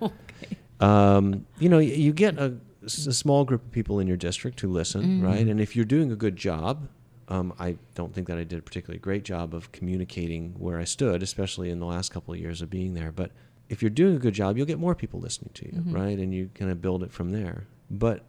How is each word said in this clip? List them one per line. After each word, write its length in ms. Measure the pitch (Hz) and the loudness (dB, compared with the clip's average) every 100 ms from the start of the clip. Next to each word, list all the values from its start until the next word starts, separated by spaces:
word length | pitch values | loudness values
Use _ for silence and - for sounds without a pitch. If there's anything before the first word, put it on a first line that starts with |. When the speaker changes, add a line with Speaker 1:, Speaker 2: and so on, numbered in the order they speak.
Speaker 1:
okay. 560 | 220 - - - - - - - | -4 -4 -20 -18 -12 -12 -12 4
Speaker 2:
Um, 680 | 101 104 101 98 98 98 - - | 6 8 8 6 4 0 -6 0
you 100 | 175 | 6
know, 80 | 165 | 8
y-, 60 | |
you 280 | 147 147 147 | 6 4 2
get 260 | 156 208 147 | 4 2 4
a, 160 | 139 123 - - | -2 -4 -14 -18
s-, 220 | 113 - 147 | -8 -6 -2
a 60 | |
small 320 | 123 147 143 135 | 0 4 4 4
group 160 | 120 | 0
of 80 | - | 0
people 280 | 120 107 101 | -4 0 0
in 80 | 95 | 2
your 100 | 90 | 0
district 420 | 87 - 127 123 | 0 -4 -6 -4
who 60 | 95 | -2
listen, 340 | 87 80 101 | 0 -2 0
Speaker 1:
Mm-hmm. 220 | 180 185 92 | 2 2 2
Speaker 2:
right? 220 | 101 113 | 4 4
And 120 | 107 | 2
if 140 | 104 117 | 0 0
you're 100 | 110 | 2
doing 260 | 147 143 | 4 2
a 40 | 107 | 2
good 200 | 110 90 | 0 0
job, 520 | 98 80 87 147 139 - - - - | -2 -2 -2 -4 -8 -16 -20 -20 -4
um, 260 | 92 90 87 | -2 -2 -4
I 180 | 87 82 - - | -6 -6 -10 -8
don't 180 | 85 | -8
think 140 | 92 87 | -6 -6
that 100 | 85 | -6
I 60 | |
did 160 | 82 85 | -6 -8
a 20 | |
particularly 380 | - 90 - 85 | -8 -12 -10 -10
great 240 | 98 101 | -4 -4
job 300 | - 87 82 | -4 -6 -4
of 180 | 82 - | -8 -12
communicating 840 | - 90 92 90 92 85 82 85 90 | -8 -4 -4 -4 -4 -4 -4 -6 -8
where 220 | 90 85 | -6 -4
I 40 | 87 | -6
stood, 360 | - 131 87 | 0 0 0
especially 460 | 95 - 95 - 87 | -2 -4 -6 -4 -6
in 100 | 87 | -4
the 60 | 87 | -4
last 260 | 87 92 | -4 -6
couple 220 | 90 - | -8 -10
of 60 | 85 | -10
years 220 | 82 85 | -8 -8
of 80 | 85 | -8
being 240 | 92 92 87 | -6 -4 -4
there. 160 | 80 | -6
But 200 | 80 87 - - _ - | -6 -8 -8 -20 _ -12
if 120 | - | -2
you're 80 | 110 | 0
doing 240 | 117 190 151 | 4 4 4
a 40 | |
good 140 | 123 | 2
job, 240 | 101 98 110 | 2 0 0
you'll 80 | 147 | -2
get 140 | 156 | 0
more 160 | 170 170 | 0 0
people 240 | - 127 | -4 -8
listening 320 | 123 - - - | -8 -10 -12 -14
to 100 | - | -10
you, 60 | - | -6
Speaker 1:
Mm-hmm. 120 | 170 | -4
Speaker 2:
right? 240 | 92 98 98 | -2 -2 -2
And 160 | 95 | -2
you 160 | 92 92 - | -2 -6 -4
kinda 200 | 98 87 | -2 0
build 280 | 92 92 | 0 -2
it 80 | 90 | -4
from 200 | - 87 | -4 -4
there. 360 | 107 90 82 101 _ - | -2 -4 -8 -12 _ -10
But 360 | 101 117 104 | 0 0 0